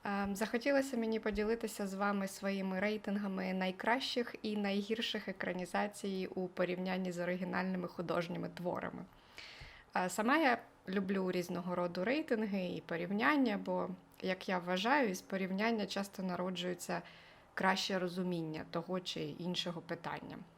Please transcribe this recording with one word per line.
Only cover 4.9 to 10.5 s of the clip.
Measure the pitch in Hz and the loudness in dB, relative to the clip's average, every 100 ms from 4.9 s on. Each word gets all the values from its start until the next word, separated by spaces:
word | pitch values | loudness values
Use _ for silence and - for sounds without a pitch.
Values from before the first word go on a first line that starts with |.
| 226 233 220 - | -2 0 -2 -4
екранізацій | 190 180 180 180 202 208 - 202 190 185 | -4 -2 -2 -2 0 0 -2 -4 -2 -2
у | - 180 | -2 -4
порівнянні | - 180 180 185 185 185 | 0 0 2 0 0 0
з | 175 | 0
оригінальними | 175 180 180 185 185 185 180 | 0 0 0 0 0 0 -2
художніми | - 170 170 170 175 175 | -4 0 0 0 -4 -6
творами. | - 175 - - - 185 - - - - - - - - - | -4 -2 -2 -4 -6 -12 -16 -20 -16 -16 -16 -18 -18 -4 0
Е, | 185 | 0
сама | - 220 302 | 2 4 6
я | 294 | 6